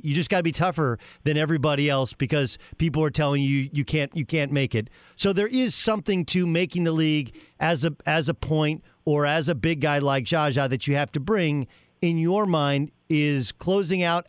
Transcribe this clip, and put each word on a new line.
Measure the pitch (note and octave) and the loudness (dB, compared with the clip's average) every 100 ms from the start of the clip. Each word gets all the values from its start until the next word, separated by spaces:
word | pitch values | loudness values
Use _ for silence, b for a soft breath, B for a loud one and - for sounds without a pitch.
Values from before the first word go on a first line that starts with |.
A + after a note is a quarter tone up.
| D#3 | -2
you | C#3+ | -2
just | E3+ | 0
gotta | F#3+ | 0
be | E3 | 0
tougher | C#3+ F3+ E3+ C#3+ A#2 B B D3 | 0 0 0 0 -2 B B -2
than | D3+ | 0
everybody | D3+ D#3+ D3+ C#3+ D3 | 2 0 0 2 2
else | C#3 B2+ | 0 -2
because | - B2+ D3+ C3+ - B B | -4 -2 0 -2 -4 B B
people | E3 C#3+ | -2 0
are | D#3 | 0
telling | - D3 C#3+ | 0 0 2
you, | C#3 C#3 C3+ | 0 0 -2
you | D3 | -4
can't, | C#3 D#3 C#3+ - | -2 -2 -4 -6
you | C3+ | -4
can't | D#3+ C#3+ | -2 0
make | C#3+ C3+ | 0 0
it. | A#2 G#2+ b b b | -2 -4 b b b
So | G3 | 0
there | F#3+ G#3 | 0 0
is | B3+ B3+ - | 0 0 0
something | - G#3+ - F#3+ E3+ | -2 -2 0 -2 0
to | F#3 F3 | 0 2
making | E3 F3+ F3 E3+ | 0 0 0 0
the | |
league | D#3+ D#3 D3+ C3 - B B | 2 2 0 -2 -10 B B
as | D#3 E3 | -2 0
a, | D#3+ D3 - | -2 -4 -2
as | D#3 D3+ | 0 0
a | |
point | - - D#3 D3+ D#3 - b | -4 -2 0 0 -2 -10 b
or | - D3 D3 | -2 0 2
as | D#3 D3+ | 2 0
a | D3+ | 0
big | D#3 E3 | 0 0
guy | D3+ D3 | 0 2
like | C#3 C3+ A#2+ | 2 0 0
Zsa | E3 D3+ | 0 2
Zsa | C3 C3+ | 0 0
that | B2+ - | -2 -2
you | C#3+ | -2
have | C#3+ | -2
to | D3+ | -4
bring | C#3+ G#3+ E3 D3 B2+ b b b | -2 0 0 0 -4 b b b
in | F3 E3 | 0 2
your | E3 G3 G#3 | 2 2 2
mind. | E3 C#3+ C#3 D3 - - | 2 2 0 -2 -6 -2
Is | D#3 D3 C#3+ B2 | 0 2 0 -2
closing | - - G3 F3+ F#3 | -6 -2 0 0 0
out | F3 E3+ | 0 0